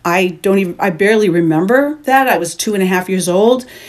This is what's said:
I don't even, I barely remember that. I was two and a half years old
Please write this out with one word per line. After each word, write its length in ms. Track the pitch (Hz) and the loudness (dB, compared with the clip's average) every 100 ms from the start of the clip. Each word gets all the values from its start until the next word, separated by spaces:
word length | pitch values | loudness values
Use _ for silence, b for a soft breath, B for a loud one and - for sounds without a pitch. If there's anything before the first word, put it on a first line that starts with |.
I 360 | 170 180 185 165 | -4 0 -2 -2
don't 180 | 196 196 | 0 0
even, 180 | 185 175 | -2 -2
I 100 | 196 | -4
barely 400 | 165 202 220 208 | 0 2 2 2
remember 680 | 170 165 156 190 262 285 302 | 0 0 0 2 2 0 -4
that. 220 | - 262 262 | 0 0 2
I 120 | 196 | -2
was 160 | 175 | -4
two 180 | - 226 | -6 -4
and 100 | 208 | -2
a 40 | 185 | 0
half 240 | 185 185 | 0 -2
years 180 | 190 175 | -4 -2
old 380 | 180 226 247 - B | 2 2 2 -4 B